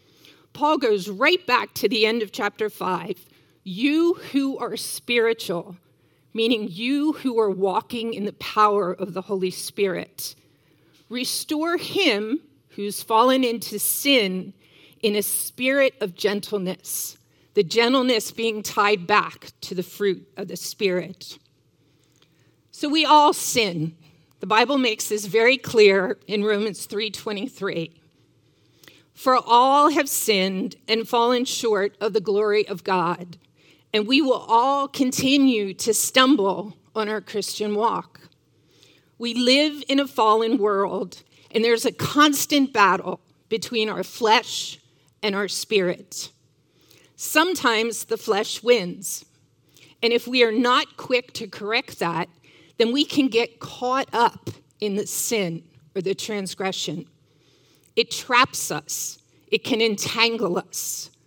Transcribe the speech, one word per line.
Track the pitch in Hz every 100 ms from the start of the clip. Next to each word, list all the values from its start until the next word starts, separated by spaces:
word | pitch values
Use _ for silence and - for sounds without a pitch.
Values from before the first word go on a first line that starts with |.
| _ _ - _ _
Paul | - 294 302
goes | 247 208 185
right | 190 285 359 -
back | 240 202 -
to | 214
the | 220 214
end | 233
of | 208
chapter | - 208 - 214
five. | - 180 175 175 - - _ _ _
"You | 190 185 254 311 339 359 -
who | 277 269 269
are | 220 214
spiritual," | - - - 240 226 226 - 175 208 175 _ _ _ _ _
meaning | 214 226 226 208
you | 175 240 285 302
who | - 269 226
are | 214
walking | 190 190 190 - 247 226 208
in | 202
the |
power | - - 214 214 208 180
of | 185 190
the | 175
Holy | 190 196 185
Spirit. | - - - 196 175 - - - - _ _ _ _ _ _ -
"Restore | 247 254 - - 302 330 349
him | - 370 349 208 214 302 _ _ _
who's | - 202 196
fallen | - 220 254 262
into | 247 233 - 208
sin | - - 285 269 196 185 196 - _ _ - -
in | 214 208
a |
spirit | 196 - - - 254 277 269 -
of | 208 170
gentleness," | 202 208 - 208 185 - - - - - _ _ _
the | -
gentleness | 160 226 233 269 254 220 -
being | - 226 214
tied | 208 - 202 208 175
back | 208 165 - - -
to | - 185
the |
fruit | 175 - 202 180 - -
of | 190
the | 180
Spirit. | - - 196 180 160 185 - - _ _ _ _ _ _ _ _ _ _ _ _ _
So | - 294
we | 311 285
all | 302 294
sin. | - - 254 208 175 160 - _ _ _ -
The | 190
Bible | 214 240 277
makes | 247 214 -
this | 208 202
very | 214 233 262
clear | - 233 208 196 190 - -
in | 208
Romans | 208 208 214 180 -
three | 208 220
twenty-three. | - 226 202 254 - 196 160 165 _ _ _ _ _ _ _ _ _ - _ _
"For | - 262 254
all | - 240 262 285 294
have | 302 277
sinned | - - 202 190 190 196 - -
and | 226 220
fallen | 240 233 247 254
short | - 233 202 202 -
of | 208
the | 208
glory | 180 202 214 208 196
of | 190
God, | - 185 170 170 175 - _ _ _ _ -
and | 214 208
we | 269
will | 269
all | 233 - 226 262 277 277
continue | - 254 262 262 285 269 226 196 180
to | -
stumble | 208 - 262 262 277 196 180 208 - _
on | 220 208
our | 214
Christian | - 208 190 - 208 208
walk." | 226 175 - - - _ _ _ _ _ _ _ _ -
We | 240
live | 233 247 269 302 294 277
in | 269
a | 269
fallen | - 220 220 226 233
world, | 208 196 196 190 180 - _ _ _
and | 226
there's | 233 226 233
a |
constant | - - 294 302 277 - 294 269
battle | 220 196 185 175 180 _ _ -
between | 220 - 233 214
our | 185
flesh | 190 - 220 233 - - - - _ _ _ -
and | 214
our | 196 190
spirit. | - - 214 180 - - - - _ _ _ _ _ _ _ _ -
Sometimes | - 302 339 359 254 220 226 208 -
the | 220
flesh | - 202 214 -
wins, | 226 240 175 - - - - _ _ _ _ _ - -
and | 226
if | 240 240
we | 254
are | 233
not | 220 240 262 311 -
quick | - 247 - -
to | 214
correct | - 208 233 - -
that, | 170 165 175 _ _ _ _ -
then | 226
we | 269 294
can | 277 269
get | 226 233 -
caught | - - 254 262 -
up | 226 233 - - - _ -
in | 214 202
the | 202
sin | - - 226 180 165 - _ _ 196
or |
the | 180
transgression. | 190 - 208 185 - 196 185 - 156 - _ _ _ _ _ _ _ _ -
It | -
traps | - - 247 254 - -
us. | 151 - - - - _ _ -
It | 220
can | - 220
entangle | 226 202 - 240 226 226 196 185
us. | - - - - - _